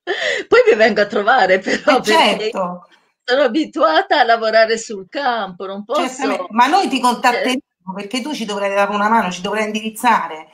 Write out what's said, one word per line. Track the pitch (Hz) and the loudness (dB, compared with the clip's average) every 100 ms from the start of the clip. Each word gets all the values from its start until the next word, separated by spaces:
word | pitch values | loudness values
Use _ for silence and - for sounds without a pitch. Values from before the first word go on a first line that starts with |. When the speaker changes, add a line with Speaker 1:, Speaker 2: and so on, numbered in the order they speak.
| - 427 523 466 - | -8 -4 -4 -4 2
Speaker 1:
Poi | 453 453 | 4 6
vi | |
vengo | 220 226 208 | 4 4 2
a | 202 | 0
trovare, | 220 202 254 185 190 | 0 2 2 4 2
però, | 240 - - 254 | 0 -2 2 2
Speaker 2:
Eh, | |
Speaker 1:
perché | 202 247 233 190 | 2 2 2 0
Speaker 2:
certo. | 220 214 180 180 - _ _ _ | -4 -4 -6 -8 -16 _ _ _
Speaker 1:
Sono | - 262 | -2 0
abituata | 269 302 294 - 311 320 392 302 | 2 0 -2 0 2 2 2 2
a | |
lavorare | 233 233 220 220 220 220 | 4 2 2 4 4 0
sul | - 202 190 | -6 -12 -10
campo, | 302 277 233 190 180 190 | -6 -4 -4 -6 -10 -12
non | 202 | -10
posso | 208 285 262 | -6 -4 -4
Speaker 2:
Certamente, | - 233 185 180 | -4 -4 -4 -2
ma | 214 254 | 2 2
noi | 381 349 | 2 0
ti | 254 | 0
contatteremo, | 247 233 - 220 220 | 0 2 0 0 -2
Speaker 1:
Eh. | 254 - _ 185 | -4 -6 _ -12
Speaker 2:
perché | 185 202 254 | -12 -8 -6
tu | 294 | -6
ci | 226 | -6
dovrai | 214 202 196 | -6 -4 -2
dare | 202 202 | 0 0
una | 208 208 | 0 0
mano, | 226 180 | 0 0
ci | 180 | -4
dovrai | 180 214 214 | -6 -4 -4
indirizzare, | 214 220 - 247 208 160 156 - | -6 -8 -2 0 0 -2 -10 -18